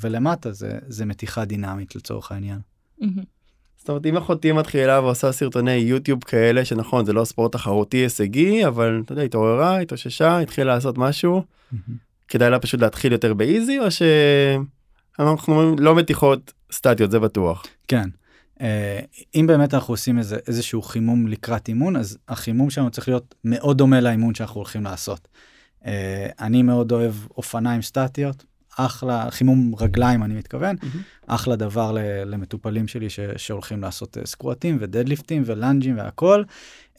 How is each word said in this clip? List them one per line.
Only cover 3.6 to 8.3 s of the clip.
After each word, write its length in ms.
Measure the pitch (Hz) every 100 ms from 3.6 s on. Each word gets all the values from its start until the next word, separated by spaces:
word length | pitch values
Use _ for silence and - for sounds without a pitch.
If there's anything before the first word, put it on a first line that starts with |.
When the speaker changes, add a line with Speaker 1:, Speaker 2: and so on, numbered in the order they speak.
| _ _
Speaker 3:
זאת 100 | -
אומרת, 180 | 147 156
אם 100 | 170
אחותי 360 | 170 160 160
מתחילה 480 | 156 151 143 131 135
ועושה 320 | 131 123 135
סרטוני 400 | 127 131 123 123
יוטיוב 520 | 123 117 131 131 127
כאלה, 400 | - 120 117 123
שנכון, 400 | 127 113 110 123
זה 80 | 104
לא 120 | 107
ספורט 280 | 113 - 113
תחרותי 440 | 113 104 101 104 127
הישגי, 720 | 127 - 101